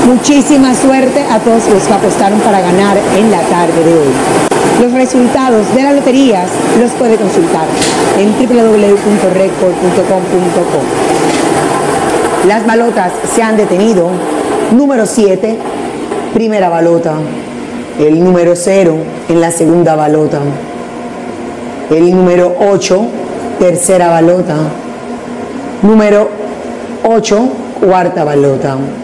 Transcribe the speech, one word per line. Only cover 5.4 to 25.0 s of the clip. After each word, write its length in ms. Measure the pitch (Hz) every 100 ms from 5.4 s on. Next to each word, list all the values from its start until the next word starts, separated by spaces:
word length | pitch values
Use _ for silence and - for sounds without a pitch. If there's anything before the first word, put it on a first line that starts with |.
| 262 226 190
de 80 | 233
las 100 | 277
loterías 560 | 285 269 262 269 190 180 - - 233
los 100 | 240
puede 240 | - 240 214
consultar 480 | 196 - 165 170 160 - - - - -
en 140 | 208
w 300 | 233 254 240
w 80 | 226
w 240 | 208 202
punto 340 | 202 208 208 190
record 380 | 180 190 - 185
punto 280 | 175 180 180 180
com 140 | 190
punto 380 | 180 175 180 170 170
co. 1800 | 156 127 - - - - - - - - - - - - - - - 180
Las 180 | 214
balotas 460 | 226 226 233 226 180 - -
se 80 | -
han 140 | 220 220
detenido. 520 | 202 180 220 190 170 180 - - - - -
Número 300 | 226 285 262
siete, 520 | 208 - 202 190 214 226 - - - - - - -
primera 360 | - 220 214 180
balota. 440 | 165 170 170 170 151 151 - - - - - - -
El 240 | 151 160
número 320 | 180 175 175
cero 400 | 175 196 196 175 156 160 - -
en 120 | 170
la 100 | 165
segunda 440 | 165 165 175 165
balota. 440 | 156 151 156 151 147 143 143 - - - - - - - - - - - - -
El 220 | 160 175
número 440 | 185 180 175 175 - 208
ocho, 340 | 196 - 185 233 - - - - -
tercera 500 | 180 165 - 185 175
balota. 460 | 170 165 180 175 151 156 - - -